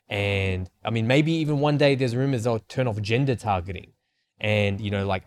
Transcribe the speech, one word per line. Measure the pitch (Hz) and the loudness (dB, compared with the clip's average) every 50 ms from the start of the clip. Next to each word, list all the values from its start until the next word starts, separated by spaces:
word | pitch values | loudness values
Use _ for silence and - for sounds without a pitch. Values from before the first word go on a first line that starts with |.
| _ _ | _ _
and, | 104 101 101 101 101 98 95 95 95 92 92 92 _ _ _ | -4 -2 0 0 0 0 0 0 -2 -2 -6 -8 _ _ _
I | 107 | -4
mean, | 113 117 113 113 | -2 0 0 2
maybe | 127 147 156 156 165 | 4 4 4 2 0
even | 165 156 147 151 139 | 0 0 0 0 0
one | 143 147 147 143 | 2 2 2 4
day | 147 143 139 | 4 4 4
there's | 127 131 123 113 123 | 2 0 0 0 0
rumors | 135 139 135 120 110 | 0 0 0 0 0
they'll | 123 117 110 | 0 -2 -2
turn | - _ - - 127 | -4 _ -4 -2 -2
off | 123 107 107 | -2 -2 -4
gender | 107 98 113 123 143 135 123 | -2 0 0 0 2 0 0
targeting | - - 113 98 92 85 90 92 - - - _ _ _ _ _ _ _ _ _ _ | -2 0 -2 -2 -2 -2 -6 -10 -12 -12 -16 _ _ _ _ _ _ _ _ _ _
and, | - 107 107 104 104 101 98 98 | -2 0 2 2 2 0 0 -2
you | 110 101 | -4 -2
know, | 104 101 98 98 | -2 -2 0 0
like, | 95 92 - | -2 -2 -2